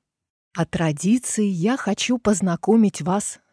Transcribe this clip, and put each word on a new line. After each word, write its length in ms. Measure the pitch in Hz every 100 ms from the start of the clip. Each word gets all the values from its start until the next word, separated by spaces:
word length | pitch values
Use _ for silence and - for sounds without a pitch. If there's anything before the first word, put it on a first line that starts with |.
| _ _ _ _ _
По 120 | - 165
традиции 800 | 180 160 147 185 247 - - 202
я 320 | 180 202 269
хочу 400 | - 220 - 247
познакомить 840 | 208 208 185 170 - 226 208 -
вас 380 | 156 196 - - _